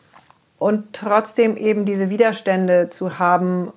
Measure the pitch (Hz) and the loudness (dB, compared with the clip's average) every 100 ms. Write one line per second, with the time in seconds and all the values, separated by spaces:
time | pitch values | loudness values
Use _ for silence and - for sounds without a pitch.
0 | - - - _ _ - 196 214 214 - | -20 -20 -20 _ _ -4 -2 -2 -4 -8
1 | 208 208 214 - 226 214 214 208 202 196 | 0 0 2 0 0 0 -2 0 -2 -2
2 | 190 208 220 214 196 185 185 180 175 - | 0 2 0 0 0 0 2 2 2 -4
3 | 185 - 180 180 180 180 180 | -8 -2 2 2 2 -2 -4